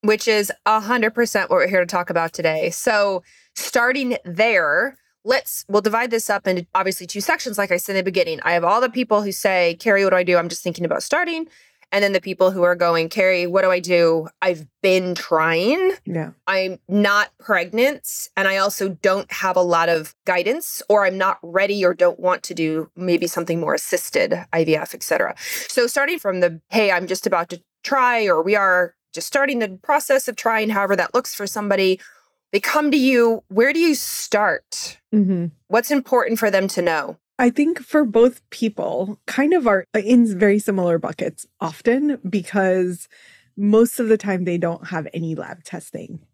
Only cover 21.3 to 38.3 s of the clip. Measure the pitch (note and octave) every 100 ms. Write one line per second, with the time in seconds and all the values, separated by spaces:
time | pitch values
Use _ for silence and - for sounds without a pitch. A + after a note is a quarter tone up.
21.3 | - E3+ F3 G3 G3+ F3+ F3 F3+ - F3+
22.3 | F3+ - E3+ D#3+ D#3 D#3 - F3+ E3+ F3
23.3 | - E3 E3+ D3+ C#3+ - F3+ - - -
24.3 | F3 - E3 D#3+ D3+ E3+ - - D#3 -
25.3 | - - - - - A#3+ - C#4 E4+ G3+
26.3 | F#3 F3 E3 _ G#3+ G#3+ F3+ F3 F#3 G#3
27.3 | F#3 F3 F3 _ _ - C#4 B3 A#3 G#3
28.3 | E3 E3 G#3 G3 F3+ F3 _ _ - -
29.3 | C#4+ C#4 B3+ G#3+ F#3 - D4+ - C4+ C4
30.3 | A3 A#3 A3 G#3+ G#3+ G3 F#3+ F3 A#3+ B3+
31.3 | - G3+ A3 G#3 G3 F#3+ F#3+ - _ _
32.3 | _ _ G3+ - D4+ D4 C#4 C4 B3 A#3
33.3 | A3+ _ G3 B3+ D#4 E4 C#4+ - - -
34.3 | G#3 G#3 D#3 _ - - - _ G#3+ F#3+
35.3 | F#3 E3+ - _ A3 A#3+ D4 C4 B3+ -
36.3 | A3+ G#3+ G3 F#3+ - F3 D#3+ C#3 D#3+ _
37.3 | - B3 A#3+ D4 - - D4+ C#4 G#3+ A#3+